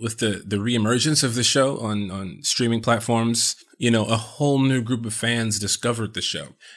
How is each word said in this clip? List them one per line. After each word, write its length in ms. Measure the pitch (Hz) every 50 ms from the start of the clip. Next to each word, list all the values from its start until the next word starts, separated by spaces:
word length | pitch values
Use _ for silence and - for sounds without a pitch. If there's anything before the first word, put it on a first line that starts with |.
with 180 | 117 110 113 -
the, 240 | 117 107 98 - -
the 120 | 95 107
reemergence 680 | 101 104 120 120 113 107 110 120 117 104 156 151 143 139
of 120 | 123 113
the 80 | 123 117
show 340 | - - 139 131 135 139 -
on, 300 | 117 107 104 104 101 92
on 280 | 92 98 98 90 101 98
streaming 400 | - - - - 123 117 117 113
platforms, 720 | 113 123 117 104 110 - 117 113 113 117 117 117 - - - - - _ -
you 140 | - 117 117
know, 140 | 117 110 101
a 100 | 104 113
whole 440 | 113 113 - - - 147 143 139 135
new 220 | 135 135 131 127
group 240 | 113 113 127 113 117
of 80 | 107 104
fans 460 | - 113 117 117 117 113 110 104 -
discovered 540 | 101 95 - - - 120 117 113 107 - -
the 80 | 87
show. 280 | - - - 78 71 - - _ - - -